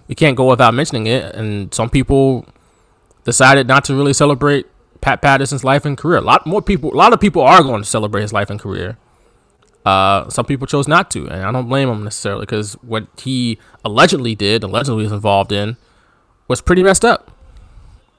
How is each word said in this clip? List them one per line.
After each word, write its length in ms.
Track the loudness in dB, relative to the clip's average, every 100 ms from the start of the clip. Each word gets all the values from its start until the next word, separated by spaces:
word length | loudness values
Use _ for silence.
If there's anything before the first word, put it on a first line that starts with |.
| -12
we 60 |
can't 220 | 0 0 2
go 120 | 2
without 240 | 4 4
mentioning 320 | 2 -2 -4 -2
it. 280 | -2 -4
And 380 | -8 -8 -8 -8
some 160 | -6 -2
people 560 | -2 2 2 2 0 -6 _ _ _ _ _ _ _
decided 420 | -4 4 6 6 4
not 180 | 2 2
to 80 |
really 180 | 0 0
celebrate 520 | 2 2 2 0 -2 -4 _ _ _
Pat 200 | -2 0
Patterson's 420 | 2 2 0 -4
life 200 | 0 0
and 120 | -2 -4
career. 200 | -2 0
A 40 |
lot 240 | 2 2 2
more 160 | -4
people, 300 | -2 -2 -2
a 40 | 2
lot 160 | 4
of 80 | 4
people 220 | 2 2
are 200 | 6 6
going 200 | 4 -2
to 60 | -4
celebrate 340 | -4 -2 -4
his 100 | -4
life 160 | -4 -4
and 80 | -6
career. 380 | -8 -8 -8 -12 _ _ _ _ _ _ _ _
Uh, 440 | 0 2 2 0 -2
some 160 | -6
people 220 | -4 -6 -4
chose 220 | -4 0
not 220 | 0 0
to, 160 | -6 -10
and 160 | -8
I 80 | -6
don't 160 | -4 -2
blame 200 | -2 -2
him 160 | -4
necessarily, 400 | -8 -8 -8 -8 -6
'cause 280 | -6 -6 -12
what 240 | -8 -8 -8 -12
he 400 | -6 -4 -4 -6 _ _
allegedly 500 | -4 2 2 2 -4
did, 280 | -2 0 0
allegedly 400 | -2 -4 -2 -4
was 80 | -4
involved 400 | -4 0 0 0
in, 240 | -4 -6 -8 _ _ _ _ _ _ -6
was 140 | -4
pretty 220 | 0 2
messed 220 | 4 4
up 260 | 2 0 _ -20 -20 -20 -20 -20 -20 -20 _